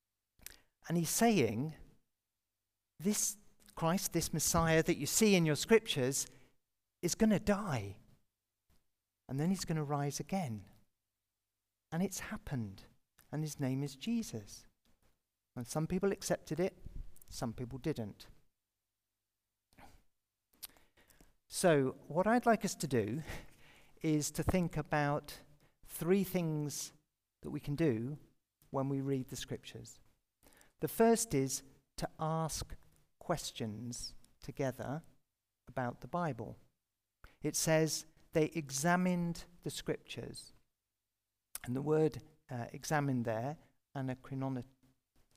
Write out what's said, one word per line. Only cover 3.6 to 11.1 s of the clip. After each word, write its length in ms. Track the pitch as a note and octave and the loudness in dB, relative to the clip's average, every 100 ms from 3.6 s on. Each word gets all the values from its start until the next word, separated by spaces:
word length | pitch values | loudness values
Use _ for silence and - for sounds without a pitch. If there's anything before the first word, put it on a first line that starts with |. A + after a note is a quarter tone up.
| - - | -20 -2
Christ, 360 | D#3+ F#3 - | 0 0 0
this 220 | E3+ - | -2 0
Messiah 500 | D#3+ - E3+ E3 D#3+ | 0 2 4 6 6
that 140 | D#3+ D#3 | 4 2
you 80 | C#3 | 0
see 300 | - G#3+ F#3+ | 6 8 8
in 100 | D#3+ | 6
your 100 | C#3+ | 2
scriptures, 720 | - A3+ A3+ C#3+ B2+ C#3 - - - _ _ _ _ _ | 6 6 6 0 0 0 -4 -12 -20 _ _ _ _ _
is 140 | E3+ - | -4 2
gonna 240 | A3 F#3+ | 4 4
die. 560 | - G3 G#3 B2+ G2+ - - _ _ _ _ _ _ _ _ _ _ _ - | 2 0 0 -4 -4 -10 -20 _ _ _ _ _ _ _ _ _ _ _ -8
And 100 | C3+ | -2
then 100 | E3 | 0
he's 140 | F#3 | 0
gonna 200 | - D#3+ | -2 -2
rise 360 | C#3+ D3 C#3+ - | 0 -2 -2 -4
again." 460 | C#3+ F#3+ D3 G#2+ F#2+ - _ _ _ | -4 -4 -4 -6 -10 -20 _ _ _